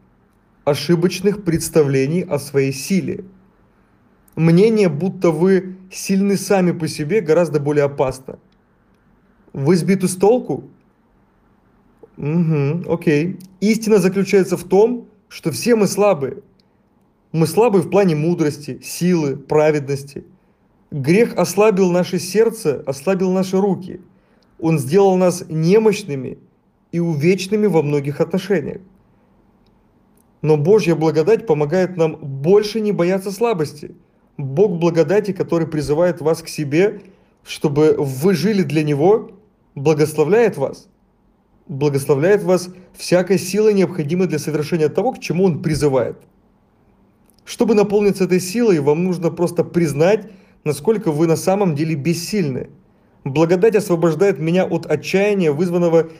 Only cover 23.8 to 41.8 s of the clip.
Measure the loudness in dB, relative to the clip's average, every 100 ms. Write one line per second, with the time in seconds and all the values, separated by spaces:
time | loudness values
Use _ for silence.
23.8 | -6 -16 -20 _ _ _ _ -6 -2 -2
24.8 | 2 4 4 4 2 0 -4 -2 2 4
25.8 | 4 0 -4 -8 -8 -12 _ _ _ _
26.8 | _ -4 -2 0 0 0 0 0 2 2
27.8 | 0 0 -2 -4 -2 -4 -2 -4 -4 -10
28.8 | -16 _ _ _ _ _ _ _ _ _
29.8 | _ _ _ _ _ _ 0 2 4 4
30.8 | 4 0 0 2 2 2 2 0 0 0
31.8 | -2 0 -2 -4 -12 -4 2 4 2 -2
32.8 | -2 0 0 -2 -4 -4 -2 -2 -4 -8
33.8 | -18 -20 _ _ _ -12 -4 0 0 2
34.8 | 0 2 2 0 0 -4 -2 -2 -2 -4
35.8 | -2 0 0 0 -2 -4 -6 -8 -2 0
36.8 | 0 -2 -14 _ _ _ -18 -6 -2 2
37.8 | 2 2 -2 0 0 2 0 0 0 0
38.8 | 0 2 2 2 -2 -18 _ _ _ -4
39.8 | 0 2 0 0 2 2 2 0 -6 -8
40.8 | -20 _ _ _ _ _ _ _ -14 -4